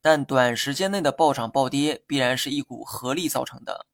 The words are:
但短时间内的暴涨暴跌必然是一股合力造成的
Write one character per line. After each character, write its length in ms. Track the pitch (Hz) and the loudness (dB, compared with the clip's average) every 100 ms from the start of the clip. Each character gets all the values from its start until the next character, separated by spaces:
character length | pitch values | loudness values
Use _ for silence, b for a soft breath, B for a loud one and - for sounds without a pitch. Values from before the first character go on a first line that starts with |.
但 220 | 156 156 | 4 4
短 320 | 131 135 123 | 2 2 2
时 180 | 117 143 | 0 -4
间 160 | 135 190 | -2 -2
内 120 | 202 | 2
的 100 | 147 | 0
暴 220 | - 156 | 4 2
涨 180 | 131 113 | 2 -2
暴 180 | 135 127 | 0 0
跌 320 | 139 151 143 _ | 0 0 -2 _
必 80 | |
然 220 | 143 123 127 | 0 0 0
是 120 | 139 | -2
一 120 | 143 | -4
股 240 | 135 117 | -6 -14
合 280 | - 110 123 | -12 -8 -4
力 140 | 151 165 | -2 -2
造 160 | 127 | -4
成 180 | 127 123 | -6 -12
的 200 | 107 - - | -12 -12 -14